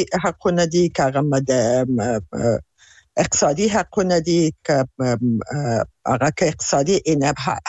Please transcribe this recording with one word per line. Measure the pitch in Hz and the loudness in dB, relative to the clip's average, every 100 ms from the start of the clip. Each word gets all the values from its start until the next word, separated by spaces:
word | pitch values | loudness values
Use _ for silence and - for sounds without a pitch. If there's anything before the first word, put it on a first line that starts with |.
| 185 180 180 | 0 -2 -2
حقونه | - 196 175 170 170 | -2 0 0 2 2
دي، | 175 | 2
که | - 139 | 2 0
هغه | 135 147 | 0 0
مد-، | 135 135 127 113 123 127 | 0 2 2 2 2 2
م-، | 123 110 113 92 - 117 110 - _ - - _ - | 0 0 -2 -4 -4 0 -2 -4 _ -20 -20 _ -4
اقتصادي | 143 - 160 147 214 | -2 0 0 0 0
حقونه | 208 175 - 185 175 160 | 0 -2 -2 0 0 2
دي، | 170 156 - - | 2 0 -2 -2
که، | 139 131 - | 0 -2 -2
م-، | 127 117 123 113 - 147 135 113 - _ - | -2 0 0 -2 -4 -6 -2 -2 -4 _ -4
هغه | 123 139 - | 0 0 0
که | 170 | -2
اقتصادي، | - - 143 143 196 151 | -2 -2 0 2 0 2
این | 151 | 0
ه-، | 139 135 131 - | 0 -2 -4 -6